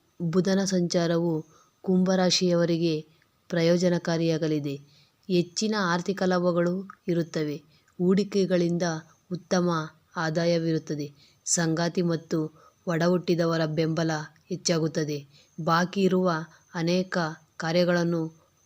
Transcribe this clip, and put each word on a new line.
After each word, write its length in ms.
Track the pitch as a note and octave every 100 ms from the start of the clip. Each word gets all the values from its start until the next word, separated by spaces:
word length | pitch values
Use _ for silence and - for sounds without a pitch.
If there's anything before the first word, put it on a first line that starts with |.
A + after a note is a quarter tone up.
| _ -
ಬುಧನ 400 | E3+ F#3 F#3 F#3+
ಸಂಚಾರವು 680 | F#3+ F#3 E3+ F3+ E3+ E3 E3+ D#3 - _ _ _
ಕುಂಭರಾಶಿಯವರಿಗೆ 1120 | - F#3 F#3 F#3 F3+ - F3+ E3+ E3+ E3 E3+ D#3 - _ _ _ -
ಪ್ರಯೋಜನಕಾರಿಯಾಗಲಿದೆ. 1300 | F3 E3 F3 F3+ E3+ F3 E3 E3 D#3+ D#3 D3+ C#3+ C#3 - _ _ _ -
ಹೆಚ್ಚಿನ 460 | F3 F3 - G#3+ G#3+
ಆರ್ಥಿಕ 440 | F3+ E3+ F#3 F#3+
ಲಾಭಗಳು 500 | F#3 F3+ F3+ F3 F3 F#3 G3 - -
ಇರುತ್ತವೆ. 500 | E3+ E3 E3 D3+ C#3+ - _ _ -
ಹೂಡಿಕೆಗಳಿಂದ 840 | F3+ G3 G3+ G3+ F#3 F3+ E3+ E3+ F3 D#3+ - _ -
ಉತ್ತಮ 380 | F3 - F#3 F3 E3 D#3 - _ F3+
ಆದಾಯವಿರುತ್ತದೆ. 920 | D#3+ E3 E3+ E3+ E3 D#3+ E3 D3+ C#3+ - _ _ -
ಸಂಗಾತಿ 560 | - E3 D#3+ E3+ F3+
ಮತ್ತು 360 | F3 E3 - E3 D#3 - - _ -
ಒಡ 160 | E3
ಹುಟ್ಟಿದವರ 640 | E3+ F3+ - E3+ E3 E3 D#3
ಬೆಂಬಲ 460 | D#3 D#3+ E3 D#3+ D#3 D#3 _ -
ಹೆಚ್ಚಾಗುತ್ತದೆ. 720 | F#3 - E3 D#3 E3 D3+ D3 C#3+ - _ -
ಬಾಕಿ 440 | D#3+ E3 F3+ G3
ಇರುವ 260 | F#3 F#3 F#3 D#3+ E3 - _
ಅನೇಕ 440 | F3 E3 F3+ F#3 F#3 D#3 D#3+ _ -
ಕಾರ್ಯಗಳನ್ನು 640 | E3 F3 F3 F3 E3+ E3+ D#3+ - _ _